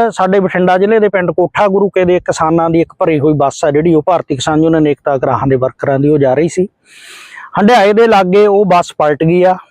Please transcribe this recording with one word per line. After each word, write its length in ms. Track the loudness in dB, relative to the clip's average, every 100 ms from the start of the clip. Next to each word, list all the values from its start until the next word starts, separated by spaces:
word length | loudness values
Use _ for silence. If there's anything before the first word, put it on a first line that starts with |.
| 0
ਸਾਡੇ 260 | -2 0 0
ਬਠਿੰਡਾ 380 | 0 0 0 0
ਜ਼ਿਲ੍ਹੇ 220 | 2 2
ਦੇ 80 | 0
ਪਿੰਡ 220 | 0 -2
ਕੋਠਾ 360 | -2 -2 0 0
ਗੁਰੂ 200 | 0 0
ਕੇ 140 | 0 0
ਦੇ 140 | 0
ਕਿਸਾਨਾਂ 500 | -2 -4 -2 0 0
ਦੀ 120 | 0
ਇੱਕ 120 | -2 -4
ਭਰੀ 200 | -2 0
ਹੋਈ 140 | 0
ਬੱਸ 300 | 0 -2 -2 -2
ਆ, 60 |
ਜਿਹੜੀ 220 | 0 0
ਉਹ 100 | 0 0
ਭਾਰਤੀ 300 | -2 -4 -6
ਕਿਸਾਨ 280 | -2 0
ਯੂਨੀਅਨ 240 | 0 2 0
ਏਕਤਾ 280 | -2 -4 -2
ਗਰਾਹਾਂ 300 | -2 -2 -2
ਦੇ 80 | -2
ਵਰਕਰਾਂ 420 | -2 -4 -4 -2
ਦੀ 100 | 0
ਉਹ 80 | 0
ਜਾ 160 | 0
ਰਹੀ 140 | 0 -2
ਸੀ। 160 | -4 -6 _ _ -20 -20 -20 -20 -20 -10 -2
ਹੰਡਿਆਏ 340 | 2 4 2
ਦੇ 140 | 2 2
ਲਾਗੇ 380 | 2 2 2 2
ਉਹ 160 | 2 2
ਬੱਸ 280 | 0 0 -2
ਪਲਟ 260 | -2 0
ਗਈ 180 | 0 2
ਆ, 120 | 2 0 -6